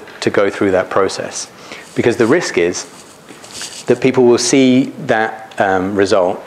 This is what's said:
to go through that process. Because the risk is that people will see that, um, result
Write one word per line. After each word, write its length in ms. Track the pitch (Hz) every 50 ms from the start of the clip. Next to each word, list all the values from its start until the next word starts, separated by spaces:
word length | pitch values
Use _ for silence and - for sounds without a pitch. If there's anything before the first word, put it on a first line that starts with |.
| - - - -
to 80 | - 110
go 200 | - 110 101 98
through 220 | - - 107 98
that 180 | 92 90 90 -
process. 640 | - 101 95 92 - - - - - - - - - - - - - - - - -
Because 220 | - - 120 110
the 100 | 113 117
risk 300 | 110 147 175 - - -
is 280 | 87 85 87 90 - - - - - - - - - - - - - - - - - - - - - -
that 140 | - 123 -
people 240 | - 131 127 127 123
will 120 | 120 120
see 480 | 113 - - 147 135 131 131 127 131 131 - - - -
that, 520 | - 117 110 110 110 - - - - - -
um, 360 | 107 98 95 92 92 98 104
result 460 | 98 101 92 107 95 90 92 92 - -